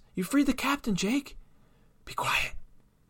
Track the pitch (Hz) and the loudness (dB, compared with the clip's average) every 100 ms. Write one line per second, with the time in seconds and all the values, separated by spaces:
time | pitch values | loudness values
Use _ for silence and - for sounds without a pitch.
0 | - - 185 277 277 262 269 285 240 180 | -6 -6 2 4 4 2 0 0 0 0
1 | 196 277 - - - - - - - - | 2 0 -2 -12 -20 -20 -20 -20 -20 -20
2 | - - - - - - - - - _ | -10 -4 0 0 0 -4 -10 -16 -20 _